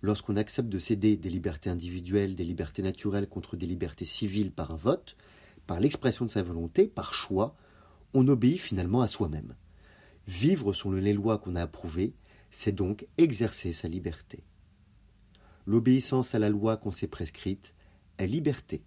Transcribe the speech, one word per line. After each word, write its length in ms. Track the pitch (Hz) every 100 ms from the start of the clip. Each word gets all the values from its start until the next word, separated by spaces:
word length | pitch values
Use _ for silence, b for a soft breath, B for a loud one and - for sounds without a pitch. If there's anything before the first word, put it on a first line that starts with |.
Lorsqu'on 360 | 98 104 - 104
accepte 320 | 107 - 120
de 100 | 95
céder 380 | - 104 107 104
des 120 | 90
libertés 420 | 87 90 78 -
individuelles, 640 | 87 87 90 87 101 98 92
des 100 | 85
libertés 380 | 85 87 -
naturelles 460 | 95 90 104 101 101
contre 280 | - - 87
des 80 | 87
libertés 400 | 90 87 - 85
civiles 460 | - 104 98 98
par 200 | - 78
un 60 | 80
vote, 400 | 95 165 - - B B B B -
par 140 | 85
l'expression 460 | 135 151 131 - 120
de 60 |
sa 120 | 107
volonté, 440 | 87 85 82 - 214
par 260 | - 92
choix, 420 | - - 95 113 b b b b b b
on 140 | 135 131
obéit 320 | 131 120 175
finalement 400 | - 98 87 113
à 60 | 117
soi-même. 480 | - 87 76 - - - b b b b b -
Vivre 460 | 90 135 185 101
selon 200 | 98 101
les 200 | 95 98
lois 240 | 104 104 110
qu'on 180 | - 87
a 60 |
approuvées, 540 | 85 - 85 80 107 - b b b
c'est 220 | - -
donc 340 | 98 95 104 - -
exercer 540 | 165 107 110 - 92
sa 140 | 82 85
liberté. 560 | 87 82 80 - - - _ _ _ _ - _ _ _ b b b -
L'obéissance 640 | 110 113 131 127 131 123
à 60 | 117
la 100 | 107
loi 280 | 104 110 110
qu'on 140 | 107
s'est 160 | 92 85
prescrite 680 | - 80 - 95 98 - - b b b -
est 80 | 95
liberté. 580 | 139 151 135 - 87